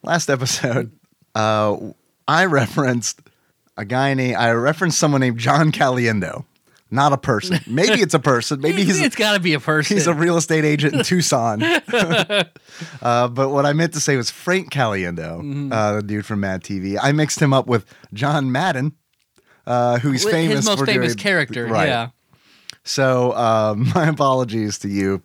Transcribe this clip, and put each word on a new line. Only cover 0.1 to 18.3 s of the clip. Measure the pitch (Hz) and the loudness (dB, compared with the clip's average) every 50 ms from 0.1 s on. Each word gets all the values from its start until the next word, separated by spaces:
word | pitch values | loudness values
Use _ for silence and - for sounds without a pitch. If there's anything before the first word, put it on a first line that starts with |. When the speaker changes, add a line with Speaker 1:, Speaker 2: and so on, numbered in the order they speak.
| 160 170 151 - | -2 -2 0 0
Speaker 1:
episode, | 143 127 127 123 - - - - 117 131 120 113 - _ _ _ _ _ _ _ _ | -2 0 0 -4 -4 -2 -2 -2 0 -2 -4 -4 -10 _ _ _ _ _ _ _ _
uh, | 110 110 110 110 107 107 107 101 - - 107 - _ _ _ _ _ _ - | -2 0 0 2 2 2 0 -2 -4 -6 -12 -16 _ _ _ _ _ _ 0
I | 160 160 185 | 2 2 2
referenced | 190 160 139 123 104 - - 143 127 127 120 107 - - _ _ - _ _ _ _ _ _ _ _ _ | 4 4 2 2 2 0 -2 0 0 0 0 -2 -6 -10 _ _ -20 _ _ _ _ _ _ _ _ _
a | - 107 | -12 -8
guy | 101 120 127 135 139 135 | -4 -2 0 0 0 0
named, | 131 131 123 120 | 0 0 0 0
I | 92 117 117 117 | 0 2 2 2
referenced | 117 117 139 160 160 185 175 151 - | 2 2 0 0 0 0 0 0 2
someone | - 151 143 135 | 2 2 2 4
named | 131 127 120 117 | 2 2 0 0
John | 117 123 139 147 160 156 151 | 0 2 4 4 4 2 2
Caliendo. | - 143 135 127 123 120 117 110 104 92 78 - - - _ _ _ _ _ _ _ _ _ | 2 2 2 2 2 2 2 0 0 -2 -4 -6 -10 -14 _ _ _ _ _ _ _ _ _
Not | - 123 139 147 139 | 0 2 2 4 2
a | 131 | 2
person. | - - 127 104 101 - 180 156 - | 0 0 0 0 0 -2 -4 -4 -4
Maybe | - 113 139 180 240 220 247 | -4 -2 0 2 2 4 2
it's | 208 156 - | 2 2 2
a | 156 | 2
person. | 120 151 135 120 113 - 156 135 | 2 4 2 2 2 -2 -6 -4
Maybe | 135 156 165 - 202 | -2 -2 0 2 2
Speaker 2:
<laughs> | |
Speaker 1:
he's | 180 196 165 | 2 2 2
Speaker 2:
It's | 151 262 - | 0 -2 0
gotta | - 214 214 208 202 | 0 0 0 0 0
be | 170 180 156 | 0 0 -2
a | 143 | 0
person. | - - 156 156 151 - 208 | 0 0 0 0 0 0 0
Speaker 1:
he's | 202 156 | 0 2
a | 160 170 | 0 0
real | 147 165 175 175 | 2 2 2 2
estate | 170 160 - 160 156 151 | 0 0 0 0 2 2
agent | 151 147 147 143 151 - | 2 2 2 0 0 0
in | 277 240 | 0 0
Tucson. | - 185 180 160 - 143 131 117 117 110 104 - 330 | 0 0 0 0 2 0 0 0 0 -2 0 0 0
Speaker 2:
<laughs> | 349 311 - - 220 240 202 165 165 - 185 165 208 202 175 - _ - _ _ - - 170 160 - 135 | 0 -2 -2 -2 0 0 0 2 0 0 0 0 0 -2 -2 -2 _ -20 _ _ -18 -18 -18 -16 -16 -6
Speaker 1:
Uh, | - 120 120 120 123 123 | -2 0 2 2 2 0
but | 120 123 135 135 | 0 0 -2 0
what | 143 139 139 | 2 2 2
I | 143 143 | 2 2
meant | 156 165 170 160 | 2 0 -2 -2
to | 151 | -4
say | - - 143 | -2 0 0
was | 131 117 - | 0 -2 -4
Frank | - - - - 180 190 185 151 | -8 -8 -4 -2 -2 -2 -2 -4
Caliendo, | - 143 131 113 104 98 92 87 87 85 82 80 82 87 | -2 -2 0 0 0 -2 -2 -4 -4 -6 -8 -8 -8 -8
Speaker 2:
Mm-hmm. | 80 147 139 143 143 139 127 | -8 -8 -8 -6 -6 -4 -2
Speaker 1:
uh, | 110 107 104 104 | 0 0 0 0
the | 107 104 | -2 -4
dude | 101 104 107 104 | -4 -4 -6 -4
from | - 110 101 | -4 -4 -4
Mad | 98 98 95 92 - | -2 -2 -4 -6 -6
T | - 104 98 | -8 -8 -6
V. | 92 98 98 101 | -4 -4 -4 0
I | - 139 143 | 0 0 2
mixed | 151 151 143 - - | 2 0 -2 0 0
him | 165 143 135 | 2 2 2
up | 135 123 | 2 2
with | 127 123 113 101 _ - - - - - | 2 -2 -2 -2 _ -20 -20 -20 -18 -10
John | 104 120 143 | -6 -4 -2